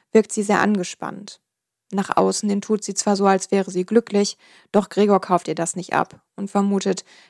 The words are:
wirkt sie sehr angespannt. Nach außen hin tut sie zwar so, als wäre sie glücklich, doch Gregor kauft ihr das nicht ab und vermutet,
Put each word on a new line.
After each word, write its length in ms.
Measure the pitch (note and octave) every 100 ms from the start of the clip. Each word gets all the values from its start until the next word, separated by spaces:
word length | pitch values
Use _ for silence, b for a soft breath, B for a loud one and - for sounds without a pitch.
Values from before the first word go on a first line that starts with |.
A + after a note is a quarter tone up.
| b
wirkt 200 | A3 G#3+
sie 100 | -
sehr 200 | G3+ G3
angespannt. 760 | G3+ G#3 F3 - - - G#3 - _ _ _ _ _
Nach 260 | G3 G3 -
außen 320 | F#3+ F#3+ G#3
hin 120 | G3+
tut 220 | - G#3+
sie 120 | - F#3+
zwar 200 | - G3+
so, 120 | G3
als 240 | F#3+ -
wäre 180 | G3 F#3+
sie 160 | F3+ F#3
glücklich, 540 | A3 - G3+ G3+ - b b b
doch 180 | G3+ G3+
Gregor 320 | - G#3 G3
kauft 260 | - F3 -
ihr 60 |
das 220 | D#3+ E3 -
nicht 180 | F3
ab 260 | - - - _ -
und 140 | G3+
vermutet, 560 | G3+ G3+ G3 G3 F#3 b b b